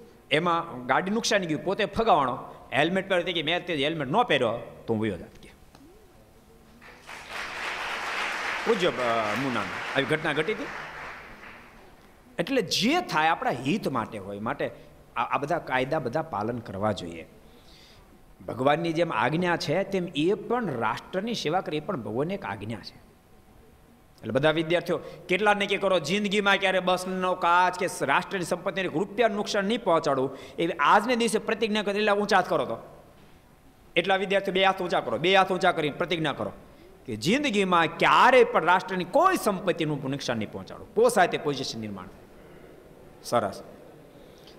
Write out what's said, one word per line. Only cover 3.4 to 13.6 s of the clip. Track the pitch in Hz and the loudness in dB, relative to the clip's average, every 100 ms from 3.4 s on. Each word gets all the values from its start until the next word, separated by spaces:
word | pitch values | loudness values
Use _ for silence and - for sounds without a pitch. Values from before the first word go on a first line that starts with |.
"મેં | 151 175 170 | 0 -2 -2
તે | 156 | 0
helmet | 143 165 131 | 0 -2 0
ન | 190 | 2
પહેર્યો | 240 147 117 117 - - - | 4 4 2 -2 -8 -10 -4
તો | |
હું | 110 | 0
વયો | 110 87 | 0 -4
જાત," | - | -10
કે. | - - - - - - 381 - - - - - - - - - - - - - - - - - - - - - - - - - - - | -20 -20 -20 -20 -20 -20 -20 -20 -20 -20 -20 -20 -20 -20 -20 -20 -20 -18 -16 -12 -10 -10 -8 -6 -6 -6 -6 -6 -4 -4 -4 -6 -4 -2
પૂછજો, | 226 175 | 0 0
અ, | 123 120 113 107 107 | 0 0 0 0 -2
મુન્નાને. | 135 117 95 - - 143 | -2 -2 -4 -8 -4 -2
આવી | |
ઘટના | 131 151 156 | 0 0 -2
ઘટી | 147 160 | -2 -2
હતી. | 214 302 - - - - - - - - - - - - - - - - - | -4 -8 -12 -14 -14 -16 -16 -18 -20 -20 -20 -20 -20 -20 -20 -20 -20 -12 -8
એટલે | 170 269 | -2 0
જે | 165 - 202 349 | 0 0 2 2
થાય | 349 156 156 | 0 2 2
આપણા | 170 262 | 2 -2
હિત | 139 | -2